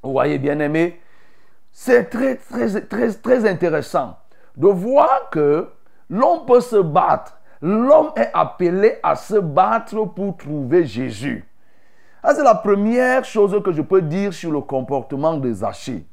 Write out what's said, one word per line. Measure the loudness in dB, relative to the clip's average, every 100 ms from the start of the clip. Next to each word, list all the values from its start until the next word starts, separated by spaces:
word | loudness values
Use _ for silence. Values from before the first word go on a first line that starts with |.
Vous | -2
voyez, | 0 0 0
bien-aimés, | -2 -2 0 0 0 -4 -20 -20 -20 -20 -20 -20 -20
c'est | -12 2 2
très, | 2 -4 -4
très, | -4 -8 -4 -4 -4
très, | -6 -4 -4
très | -4 0 2 2
intéressant, | 0 0 -2 -2 -4 -4 -12 -20 -20 -20
de | 0 2
voir | 2 2 4 4 2 0
que | 0 2 2 -2 -14 -20 -20 -8
l'homme | 0 2 2
peut | 4 2
se | 4 0
battre. | 2 2 2 0 -4 -20 -20 -8
L'homme | -2 0 6 4 4
est | -2 -2
appelé | 0 -2 0 0 2 2 2
à | -2
se | -2 0
battre | -2 0 0 2 0 -4 -6
pour | -6 -6 -8 -8
trouver | -10 -8 0 0
Jésus. | 0 -4 -8 -6 -8 -8 -12 -20 -20 -20 -20 -20 -20 -4
Ça, | 0
c'est | 4
la | 4
première | 4 2 0 2 2 2 0
chose | -2 0 2 2
que | -2
je | -4
peux | 0 0
dire | 2 -2 -4
sur | -6 -6
le | -6
comportement | -4 -6 -4 -6 -6 -4 -2
de | -2 -4
Zachée. | -4 -6 -8 -10 -12 -12